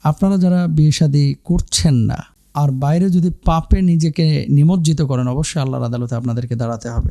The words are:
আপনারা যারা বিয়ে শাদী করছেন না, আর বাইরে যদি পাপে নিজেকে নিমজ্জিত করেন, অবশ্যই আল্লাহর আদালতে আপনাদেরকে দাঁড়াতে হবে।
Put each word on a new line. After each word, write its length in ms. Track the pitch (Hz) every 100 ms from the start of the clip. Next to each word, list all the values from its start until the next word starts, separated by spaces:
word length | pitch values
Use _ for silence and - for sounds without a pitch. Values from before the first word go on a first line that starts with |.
আপনারা 340 | 151 151 196 196
যারা 300 | 180 180 175
বিয়ে 240 | 156 151
শাদী 440 | - 156 143 143 139
করছেন 500 | - 175 - - 165
না, 300 | 127 107 - - _ _
আর 180 | 143 147
বাইরে 380 | 131 139 170 190
যদি 220 | 175 175 - -
পাপে 360 | 165 - 196
নিজেকে 640 | 180 165 160 147 160 147 -
নিমজ্জিত 520 | 147 156 185 160 156
করেন, 260 | 139 127 123
অবশ্যই 340 | 135 156 160
আল্লাহর 220 | 131 127
আদালতে 320 | 120 120 120 117
আপনাদেরকে 400 | 120 117 120 117
দাঁড়াতে 340 | 117 113 120
হবে। 200 | 117 -